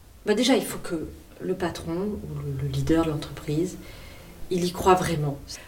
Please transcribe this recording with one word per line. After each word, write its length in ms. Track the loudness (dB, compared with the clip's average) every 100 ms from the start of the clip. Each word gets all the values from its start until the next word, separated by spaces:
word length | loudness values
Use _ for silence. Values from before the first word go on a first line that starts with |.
| -20 -6 0
bah 80 |
déjà, 220 | 4 6 4
il 80 | 4
faut 120 | -4
que 280 | -4 -4 -6 -12 -16 -8
le 120 | -4
patron 400 | -2 -2 -4 -4
ou 260 | -2 -2 -4 -6 -6 -4
le, 180 | -2
le 40 | -2
leader 380 | 0 4 4 4
de 60 |
l'entreprise, 680 | 0 -4 -8 -2 0 0 -4 -14 -16 -16 -16 -16 -10 -2
il 140 | 0 0
y 60 |
croit 240 | 2 6 6
vraiment. 420 | 4 0 0 -2 -10 -14